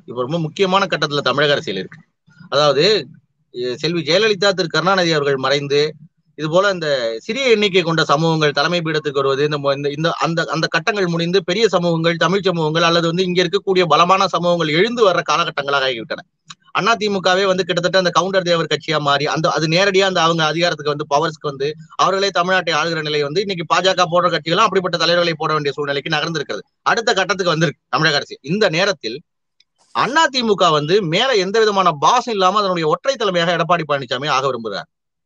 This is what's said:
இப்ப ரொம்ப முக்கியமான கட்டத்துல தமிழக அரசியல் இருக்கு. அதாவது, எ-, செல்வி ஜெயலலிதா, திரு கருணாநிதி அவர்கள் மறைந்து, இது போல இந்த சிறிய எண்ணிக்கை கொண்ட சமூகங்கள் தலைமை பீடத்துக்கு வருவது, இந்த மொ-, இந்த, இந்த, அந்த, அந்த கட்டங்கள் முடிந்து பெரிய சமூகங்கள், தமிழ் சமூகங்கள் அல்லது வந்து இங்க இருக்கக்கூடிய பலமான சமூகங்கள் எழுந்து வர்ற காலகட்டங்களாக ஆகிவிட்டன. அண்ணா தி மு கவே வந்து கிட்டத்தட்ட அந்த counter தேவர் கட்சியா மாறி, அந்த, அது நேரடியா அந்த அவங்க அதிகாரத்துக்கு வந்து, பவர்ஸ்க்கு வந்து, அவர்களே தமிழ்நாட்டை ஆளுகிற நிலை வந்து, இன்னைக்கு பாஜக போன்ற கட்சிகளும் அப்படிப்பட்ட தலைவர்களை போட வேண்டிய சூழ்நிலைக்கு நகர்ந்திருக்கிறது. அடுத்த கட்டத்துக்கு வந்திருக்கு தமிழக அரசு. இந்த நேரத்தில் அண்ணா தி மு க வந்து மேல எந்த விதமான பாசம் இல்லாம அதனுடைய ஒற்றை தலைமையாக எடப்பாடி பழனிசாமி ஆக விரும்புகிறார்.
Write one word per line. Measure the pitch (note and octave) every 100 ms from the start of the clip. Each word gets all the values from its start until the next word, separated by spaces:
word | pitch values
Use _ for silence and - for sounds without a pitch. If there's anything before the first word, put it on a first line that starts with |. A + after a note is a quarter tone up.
| -
இப்ப | A#2+
ரொம்ப | B2+ E3+
முக்கியமான | D#3 - F#3+ F#3+ F#3+
கட்டத்துல | D#3+ D3+ C#3+
தமிழக | C3+ C3 D3
அரசியல் | C3+ G#2 G2
இருக்கு. | F#2 - _ _ _ - -
அதாவது, | C#3 D3 C3+ F3+ G#3 B2+ - _ _ _
எ-, | B2 B2
செல்வி | D3+ D#3 F3
ஜெயலலிதா, | C#3+ F3+ A3 G3 G3
திரு | F3+ E3+
கருணாநிதி | D#3+ E3+ F#3+ E3+
அவர்கள் | D#3 C#3+ C#3
மறைந்து, | C3 C#3+ C#3+ C#3+ D3+ - D#3 _ _ -
இது | D#3
போல | E3+ G3+
இந்த | F#3 D#3 C#3 A2+ A2+
சிறிய | - A#3 C4
எண்ணிக்கை | G#3+ G#3 F#3
கொண்ட | E3 E3
சமூகங்கள் | D#3 D3 E3 D#3+ D3+
தலைமை | C#3+ D#3 F3
பீடத்துக்கு | D#3+ D#3 D3+
வருவது, | C3+ C3+ C3+
இந்த | D3 D3
மொ-, | C#3 C#3
இந்த, | C#3+
இந்த, | C#3+ E3
அந்த, | - D3+ E3 D#3+
அந்த | D3+ -
கட்டங்கள் | E3 D#3+ G#3 F3+
முடிந்து | E3 E3+ F#3+
பெரிய | F3+ G3 A3
சமூகங்கள், | F#3 F3 E3 E3 E3
தமிழ் | F3 G3+
சமூகங்கள் | F#3+ F3 D3+ D#3+
அல்லது | E3+ E3+ E3
வந்து | E3+
இங்க | F#3+ F3
இருக்கக்கூடிய | E3+ G3 G3 F#3 F3
பலமான | D3 F3 F#3+ F#3+
சமூகங்கள் | F3 F3 F3 D#3
எழுந்து | D#3 A3+ A#3+ G#3
வர்ற | F3 D#3+
காலகட்டங்களாக | D#3 D#3+ D3+ C#3 C#3 C3+
ஆகிவிட்டன. | A#2+ A2 - - _ - - _
அண்ணா | - F#3+
தி | A3 G#3
மு | G3
கவே | F#3 F#3 G3
வந்து | F#3
கிட்டத்தட்ட | F3+ E3+ F3 F#3+
அந்த | F#3
counter | E3 F3+ F#3+
தேவர் | F3 E3+ E3
கட்சியா | D3+ - D#3
மாறி, | C#3+ C#3 C#3+
அந்த, | C#3+ D#3+
அது | D3 D#3+
நேரடியா | D#3+ G3+ F#3+
அந்த | G3 F3+
அவங்க | E3 E3+ D#3
அதிகாரத்துக்கு | D#3+ F3 D#3 C#3+ D3
வந்து, | D3 C#3+ E3
பவர்ஸ்க்கு | D#3+
வந்து, | D3+ C3+ C#3+ D#3 - -
அவர்களே | D#3 F#3+ G3+ F#3
தமிழ்நாட்டை | F3+ F#3 E3+ D3+
ஆளுகிற | E3 D#3+
நிலை | D3+ D3+
வந்து, | C#3+ D#3+
இன்னைக்கு | G3+ F3+ D#3+ E3
பாஜக | F#3 F3+ F3
போன்ற | F3 F3
கட்சிகளும் | E3 D#3+ F3+
அப்படிப்பட்ட | A3 F#3 F3+ E3+
தலைவர்களை | E3 F3 E3+ D#3
போட | D#3
வேண்டிய | D#3 C#3+
சூழ்நிலைக்கு | C3+ C#3+ C#3+ D#3+ D3+
நகர்ந்திருக்கிறது. | D#3+ D#3+ C3 G#2 - _
அடுத்த | - G3 G#3
கட்டத்துக்கு | E3+ F#3 F#3+ F3
வந்திருக்கு | D#3+ D#3+ - _
தமிழக | B2+ D#3 C#3+
அரசு. | A#2+ -
இந்த | C3+ G3 G3+
நேரத்தில் | D#3+ G3+ F3 A2 C3 - _ _ _ _ _ _
அண்ணா | - G#3+ D4+ D#4+
தி | B3+
மு | A3+
க | G3 F3+
வந்து | D3+ D3 G3+
மேல | E3 F3 C4
எந்த | A3 F#3 A3
விதமான | G#3+ G3 F3+
பாசம் | D3+ D#3 B3 A#3+
இல்லாம | G#3 F#3 G3+
அதனுடைய | G3 F3 D#3+
ஒற்றை | E3+ C4+ C4
தலைமையாக | G#3 F3 E3+ E3+
எடப்பாடி | E3+ E3+ D3
பழனிசாமி | C#3+ B2+ C3+ D3
ஆக | B2+ C3+
விரும்புகிறார். | A#2+ A2 F#2 D#2+ _ _ _